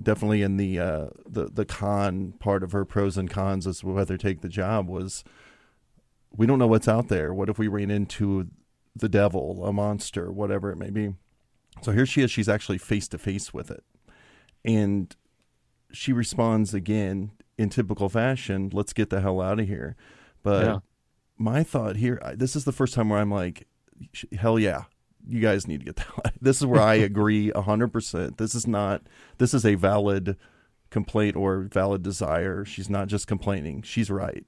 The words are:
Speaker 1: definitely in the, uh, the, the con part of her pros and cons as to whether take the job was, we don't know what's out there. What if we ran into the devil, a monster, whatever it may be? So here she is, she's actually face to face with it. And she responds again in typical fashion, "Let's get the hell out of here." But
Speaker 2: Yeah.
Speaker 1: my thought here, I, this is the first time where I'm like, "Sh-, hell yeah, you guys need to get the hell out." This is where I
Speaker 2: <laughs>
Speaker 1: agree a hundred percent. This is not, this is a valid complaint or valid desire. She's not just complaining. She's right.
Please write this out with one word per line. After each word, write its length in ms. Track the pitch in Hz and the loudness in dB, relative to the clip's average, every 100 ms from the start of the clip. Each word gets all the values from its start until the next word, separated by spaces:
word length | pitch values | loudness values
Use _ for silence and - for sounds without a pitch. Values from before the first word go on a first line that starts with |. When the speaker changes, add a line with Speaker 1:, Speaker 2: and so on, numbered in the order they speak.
Speaker 1:
definitely 400 | 113 - 107 107 | 0 2 2 2
in 140 | 98 98 | 2 2
the, 220 | 95 90 | 0 0
uh, 280 | 87 78 73 - - | -2 -2 -6 -12 -10
the, 200 | 107 67 | -6 -4
the 180 | - 104 | -4 -6
con 680 | - 101 101 101 92 92 - | -4 -2 0 0 -2 -6 -4
part 240 | 104 98 | 0 0
of 80 | 92 | 0
her 140 | 98 95 | -4 -2
pros 320 | 104 101 95 | 0 0 0
and 120 | 92 | -4
cons 380 | 95 95 95 90 | -2 -2 -2 -4
as 120 | 90 | -6
to 60 | 92 | -4
whether 280 | 95 95 92 | -2 -2 -2
take 240 | 104 87 | -2 -4
the 60 | 92 | -6
job 380 | 101 92 110 90 | -4 -2 0 -2
was, 360 | 92 95 - - - - _ _ _ _ _ _ _ _ 104 | -6 -8 -10 -16 -20 -20 _ _ _ _ _ _ _ _ 2
we 100 | 110 | 4
don't 140 | 135 | 6
know 80 | 120 | 6
what's 200 | 110 - | 6 4
out 220 | 113 - | 2 2
there. 240 | 92 76 | 0 0
What 160 | 95 98 | -2 -2
if 80 | 107 | 0
we 80 | 107 | 0
ran 220 | 101 101 | 0 0
into 560 | 104 98 - 101 98 87 - _ _ _ - | 0 -2 -2 0 0 -2 -10 _ _ _ -4
the 140 | 110 | 0
devil, 560 | 101 101 90 71 92 98 | 4 4 2 -4 -4 -2
a 80 | |
monster, 580 | 101 104 104 - 98 87 | 0 -2 -2 -6 -8 -6
whatever 400 | 95 101 98 98 | -4 -2 -2 -4
it 60 | 85 | -6
may 120 | 98 | -6
be? 260 | 104 104 92 _ _ _ _ _ - | -4 -4 -6 _ _ _ _ _ -8
So 100 | - | 0
here 140 | 104 131 | 2 4
she 160 | - | 4
is, 100 | 127 | 2
she's 160 | - 104 | 2 0
actually 300 | 107 - 92 | 0 -2 -6
face 300 | - 104 - | -2 -2 -4
to 80 | 87 | -8
face 360 | - 98 - | -6 -6 -8
with 160 | - - | -12 -12
it. 120 | - - _ _ - _ _ _ _ | -14 -20 _ _ -20 _ _ _ _
And 500 | 113 110 101 101 90 - _ _ _ _ _ _ _ | 0 2 2 0 -4 -12 _ _ _ _ _ _ _
she 220 | - - | -8 -2
responds 600 | 120 110 - 113 110 104 | 0 0 0 2 4 2
again 580 | 104 90 107 95 98 104 - _ - | -2 0 0 0 -2 -6 -12 _ -2
in 120 | 107 | 0
typical 380 | - 101 104 98 | 0 -2 0 0
fashion, 600 | 113 123 131 - 98 95 | 0 0 -2 -4 -4 -2
"Let's 220 | 101 101 | -4 -4
get 160 | - 107 | -2 -2
the 120 | 95 | 0
hell 200 | 95 92 | 0 0
out 180 | 92 104 | 0 -2
of 80 | 101 | -2
here." 280 | 101 64 - - - - _ | -4 -8 -12 -18 -20 -20 _
But 220 | 101 98 101 | 0 4 2
Speaker 2:
Yeah. 140 | 98 - _ _ _ _ - | 0 -6 _ _ _ _ -4
Speaker 1:
my 260 | 110 135 | 0 0
thought 320 | 160 143 110 104 | 0 0 -2 0
here, 220 | 120 120 | 0 -2
I, 120 | 62 104 | -6 -4
this 200 | 127 151 | -2 -2
is 80 | |
the 80 | 139 | -2
first 220 | 131 131 | 0 0
time 160 | 123 110 | 2 2
where 100 | 104 | 2
I'm 120 | 104 | 2
like, 360 | 101 90 - - _ _ - - | 0 -4 -6 -16 _ _ -20 -20
"Sh-, 120 | - - 101 | -16 -10 -2
hell 220 | 113 113 | 2 4
yeah, 240 | 104 71 - _ _ _ - | 4 0 -8 _ _ _ -6
you 120 | 117 | 0
guys 260 | 107 101 - | 2 2 0
need 120 | 73 | -8
to 60 | - | -8
get 100 | - | -8
the 80 | |
hell 180 | - - 104 | -8 -4 -4
out." 80 | - | 2
This 160 | 127 131 | 2 4
is 80 | 139 | 4
where 140 | 117 | 6
I 120 | 107 | 8
Speaker 2:
<laughs> 160 | 110 101 | 6 4
Speaker 1:
agree 420 | 104 107 107 104 | 4 4 4 2
a 80 | 104 | 0
hundred 300 | 101 107 117 | 0 2 2
percent. 460 | 113 - 85 73 - | -2 -4 -4 -4 -4
This 160 | 113 | -4
is 140 | 117 113 | -2 -2
not, 360 | 104 101 98 - - - - | 0 0 -2 -8 -20 -8 2
this 140 | 123 | 4
is 120 | 135 107 | 6 4
a 100 | 98 | 6
valid 640 | 95 104 101 98 92 95 _ _ _ _ _ | 4 4 2 0 -2 -6 _ _ _ _ _
complaint 440 | 110 - 110 104 - | -4 0 2 2 2
or 260 | 98 95 | 0 0
valid 420 | 95 98 98 98 | 0 0 2 0
desire. 640 | 90 92 80 82 92 92 98 | -2 -4 0 0 0 -4 -8
She's 240 | - 98 | -10 -4
not 180 | 98 98 | -2 -2
just 180 | 104 - | -4 -2
complaining. 540 | 98 107 98 76 69 | -4 -2 -4 -4 -8
She's 300 | - 117 101 | -6 -2 -2
right. 340 | 95 92 - | -2 -4 -8